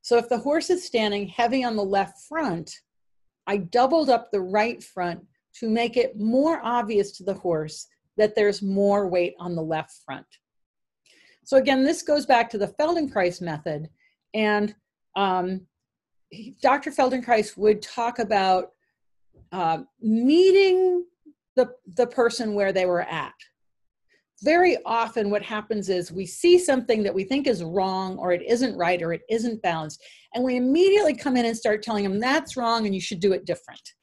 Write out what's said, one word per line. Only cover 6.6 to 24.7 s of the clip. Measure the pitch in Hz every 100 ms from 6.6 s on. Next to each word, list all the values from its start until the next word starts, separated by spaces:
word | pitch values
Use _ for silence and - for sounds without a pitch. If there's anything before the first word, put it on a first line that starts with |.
obvious | 226 240 214 214 196 -
to |
the | 185
horse | 190 185 160 156 - - _ _ -
that | 208
there's | 214 208 202
more | 196 196 202 202 196
weight | 180 175 -
on | 175
the | 170
left | 160 156 156 -
front. | - 135 - _ _ _ _ _ _ _ _ _ _ _
So | - 269
again, | 262 262
this | 269 320
goes | - 294 -
back | 247 233
to | 220
the | 196 -
Feldenkrais | 302 339 294 208 180 175
method. | 175 151 165 151 156 _ _ _ _
And, | 220 214 208 208 - _ _ _
um, | - 196 185 180 190 - _ _ _ _ _ _
he, | - 226 -
Doctor | 269 277 277
Feldenkrais | 294 262 254 247 233 214 -
would | 208 208
talk | - - 233 247
about, | 214 208 190 185 - _ _ _ _ _ _ _ -
uh, | 185 165 160 - _
meeting | 220 220 247 320 381 381 381 370 370 359 349 _ _ _ _
the, | - 247 - - 175
the | 160
person | - 240 233 226
where | 202 196
they | 190 180
were | 175
at. | - 160 139 _ - _ _ _ _ _ _ _ _ _
Very | 220 339 359